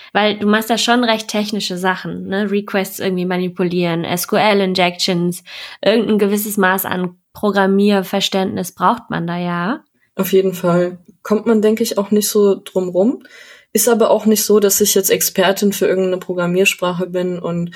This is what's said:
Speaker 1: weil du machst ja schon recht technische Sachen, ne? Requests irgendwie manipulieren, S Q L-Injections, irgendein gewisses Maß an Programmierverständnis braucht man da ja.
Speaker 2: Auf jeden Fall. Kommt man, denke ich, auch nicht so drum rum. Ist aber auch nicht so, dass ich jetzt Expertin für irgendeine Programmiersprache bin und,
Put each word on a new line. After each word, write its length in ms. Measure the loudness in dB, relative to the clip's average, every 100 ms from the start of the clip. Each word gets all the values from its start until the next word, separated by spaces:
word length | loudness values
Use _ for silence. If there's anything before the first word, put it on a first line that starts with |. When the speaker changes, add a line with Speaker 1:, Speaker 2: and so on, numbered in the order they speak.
| -6
Speaker 1:
weil 240 | 0 0 0
du 100 | 2
machst 220 | 2 2
ja 80 | 0
schon 260 | 2 2
recht 240 | 2 -2 -2
technische 500 | -4 -2 -4 -4 -2
Sachen, 500 | -2 -2 -6 -8 -4
ne? 240 | -2 0
Requests 480 | -2 -2 -4 -4 -4
irgendwie 260 | -4 -2
manipulieren, 800 | -2 -2 -4 -2 -2 0 0 -2
S 240 | -2 -4 -2
Q 80 |
L-Injections, 1080 | 0 2 2 0 0 0 0 -2 0 -2 -4 -12 -18 -18 -2
irgendein 360 | 2 2 2 2
gewisses 380 | 2 0 -2 0
Maß 280 | 2 0
an 320 | -2 -4 -6 -8 _
Programmierverständnis 1400 | -4 -2 2 2 4 4 2 0 -4 -2 -2 -2 -4 -8
braucht 360 | -2 0 0 -4
man 180 | -6 -4
da 100 | -4
ja. 460 | -4 -4 -4 -6 -10 _ _
Speaker 2:
Auf 180 | -6 0
jeden 200 | 2 2
Fall. 460 | 0 0 2 0 -4 -18 _
Kommt 220 | -2 0
man, 160 | 2 2
denke 220 | 2 2
ich, 140 | 0 -2
auch 140 | 0
nicht 160 | 0 2
so 340 | 2 2 2
drum 280 | -4 -4 -2
rum. 340 | 2 2 0 -8 -20 -20 -20 _
Ist 140 | -2 2
aber 220 | 4 4
auch 160 | 4
nicht 180 | 4 2
so, 160 | 4 4
dass 220 | 4 2
ich 140 | 2
jetzt 140 | 2 2
Expertin 600 | 0 0 2 2 2 0
für 160 | 2 0
irgendeine 300 | 2 0 -2
Programmiersprache 920 | -4 -4 0 2 0 0 -2 -2 -4
bin 320 | -4 -4 -4
und, 340 | -4 -4 -6